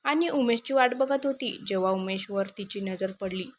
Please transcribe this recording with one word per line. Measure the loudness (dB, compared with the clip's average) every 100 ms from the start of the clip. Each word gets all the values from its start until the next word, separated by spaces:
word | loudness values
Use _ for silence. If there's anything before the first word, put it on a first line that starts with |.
आणि | 0 2 2
उमेशची | 2 2 2 2
वाट | 4 4
बघत | 4 2 2 0
होती. | -2 -4 -6 -2
जेव्हा | 0 2
उमेशवर | 0 -2 -4 -4 -2 -4 -6
तिची | -8 -6
नजर | -4 -2 -4 -4
पडली, | -6 -6 -8